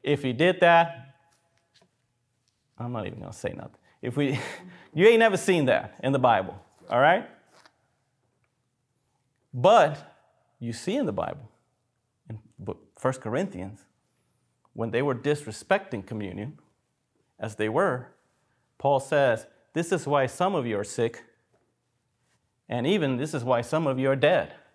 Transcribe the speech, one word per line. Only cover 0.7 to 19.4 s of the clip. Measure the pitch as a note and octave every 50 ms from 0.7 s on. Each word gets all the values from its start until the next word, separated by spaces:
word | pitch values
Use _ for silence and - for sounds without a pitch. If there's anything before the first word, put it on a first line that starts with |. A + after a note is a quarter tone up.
| E3+ E3 E3+ E3 - B2 B2 - _ _ _ _ _ _ _ _ _ _ _ _ _ _ _ _ _ _ _ _ _ _ _ _ _ _ _ _ _ _ _ _ _
I'm | _ A#2+ A#2+
not | B2 A2 G2+
even | F#2+ - F#2+
gonna | G2 F#2 -
say | - - - -
nothing. | - - - _ _ _ _ _ _
If | - B2 A#2
we, | C#3+ C#3+ C3+ C#3 A#2 - - - - -
<laughs> | - - - - _ -
you | D3+ F#3
ain't | A3 A#3 A3+
never | A3+ A3+ F#3+
seen | - - - F#3 E3+ C#3+
that | B2+ A2 - - - - - -
in | C3
the | C#3 C3
Bible, | B2 B2 A2 F#2+ F#2 - - G2+ - _ _ _ -
all | - - A#2+
right? | C3+ D#3 F3+ A3 - - - _ _ _ _ - _ - _ _ _ _ _ _ _ _ _ _ _ _ _ _ _ _ _ _ _ _ _ _ _ _ _ _ _ _ _ _ _ _ _ _ _ _
But | - B2 B2 F#3 A3+ A3 D#3+ D3+ D3 - - - _ _ _ _ _ _ _ _ _ _
you | A#2 A#2
see | A2+ - - - G#3
in | C#4+ C4+
the | D3
Bible, | G#2 F2 E2 - - D3 A2 - _ _ _ _ _ _ _ _ _ _ _ _ _ _ _ -
in | A2+ A2 _ _ _
book, | - - G#2+ - - _ _ _
First | - - C3 C3 C3
Corinthians, | - A2 A#2 C#3+ G3 F#3+ - F3 F2+ G2+ A2 - _ _ _ _ _ _ _ _ _ _ _ _ _ _ _ _ _ _ _
when | A#2 A#2 A2+
they | - -
were | C#3 C#3+ C3+
disrespecting | A#2 - D3 D3+ D3 D3 A2+ G#2+ - - _ F#3+ G3+ G3 - - G#2 F2+
communion, | - A2+ G#2+ G#2 F#2 - G2+ G#2+ C#3 D3+ - _ _ _ _ _ _ _ _ _ _ _ _ _ _ _ _
as | G#2+ A2 A2
they | - G#2+ A2
were, | A2+ - G3 F#3 B2+ B2 B2 - _ _ _ _ _ _ _ _ _ _ _ _ _
Paul | _ - C#3 C#3+ C3
says, | C3+ - D#3 C#3+ C#3 B2+ A2+ A2